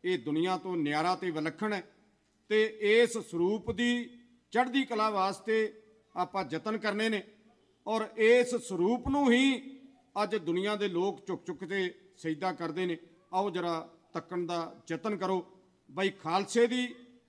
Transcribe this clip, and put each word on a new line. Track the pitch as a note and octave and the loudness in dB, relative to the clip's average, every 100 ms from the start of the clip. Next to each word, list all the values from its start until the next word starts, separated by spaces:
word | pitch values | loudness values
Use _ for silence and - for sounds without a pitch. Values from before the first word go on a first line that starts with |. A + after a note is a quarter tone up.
ਇਹ | F3+ F3+ | -2 -2
ਦੁਨੀਆ | A#2 D#3 F3+ F#3 | -2 -2 0 -2
ਤੋਂ | F#3 F3 | -4 -2
ਨਿਆਰਾ | D3 D3+ E3+ F3+ | -2 0 0 0
ਤੇ | F#3 | -2
ਵਿਲੱਖਣ | D#3 D#3 - G#3+ | -4 -6 -4 -4
ਹੈ, | G3+ - _ _ _ _ _ _ | -4 -8 _ _ _ _ _ _
ਤੇ | G#3+ G#3+ G#3+ G#3 | 2 2 0 4
ਇਸ | A3 A#3 A#3 | 6 6 2
ਸਰੂਪ | - E3+ F3 G#3+ A3+ | -4 0 2 0 -4
ਦੀ | F#3 A#3+ A#3+ A#3 - - _ _ | 0 2 2 -4 -16 -20 _ _
ਚੜ੍ਹਦੀ | A3+ B3+ C4 C4+ | 0 2 0 0
ਕਲਾ | A3 A3 | 0 0
ਵਾਸਤੇ | G3+ F#3+ - - A3 G#3+ - _ _ _ - | 2 0 -2 -2 0 0 -6 _ _ _ -6
ਆਪਾਂ | - G3 D3 | -4 -4 -4
ਯਤਨ | D#3 G#3+ G#3+ | -4 -4 -2
ਕਰਨੇ | G#3 G3+ A3 | -2 0 0
ਨੇ, | G#3 - - _ _ _ _ - | 0 -6 -20 _ _ _ _ -4
ਔਰ | A3 G#3+ - | -4 -4 2
ਇਸ | A3 B3 A#3+ A#3+ - | 6 6 6 -2 -4
ਸਰੂਪ | F#3 F#3 A#3+ - | 0 2 2 0
ਨੂੰ | C#4+ C#4 | 2 6
ਹੀ | A#3+ C4+ B3+ - - - _ _ G3 | 6 4 2 -6 -20 -20 _ _ -4
ਅੱਜ | G#3 G#3+ | -2 -2
ਦੁਨੀਆ | D#3+ E3+ G3+ G#3+ | -2 -2 0 -2
ਦੇ | G#3 | -2
ਲੋਕ | E3+ F#3+ - - | 0 -2 -4 -8
ਝੁਕ | F3 - | -8 -8
ਝੁਕ | F#3 | -10
ਕੇ | F3+ G3 F3+ - - _ | -4 -2 -2 -4 -20 _
ਸਜਦਾ | D#3+ D#3 F#3 | -6 -2 -4
ਕਰਦੇ | D#3 E3 D#3+ F3+ | -4 -6 -2 -4
ਨੇ। | E3 - _ _ | -4 -10 _ _
ਆਓ | F#3 G3+ | -2 -2
ਜਰਾ | F3 E3+ E3 D#3+ - _ | -2 -2 -4 -8 -20 _
ਤੱਕਣ | E3+ - F3+ E3+ | -12 -6 -6 -4
ਦਾ | F3 E3 - - | -4 -6 -12 -10
ਯਤਨ | D#3+ G#3+ G3+ | -6 -4 -4
ਕਰੋ | F#3 F#3 F3 - _ _ _ | -2 -2 -4 -20 _ _ _
ਬਈ | C3+ G3 G3 | -2 -2 -2
ਖਾਲਸੇ | D#3 F3+ G3+ A#3 A#3 | -2 -2 2 2 4
ਦੀ | B3 B3 - - - | 2 -4 -8 -20 -20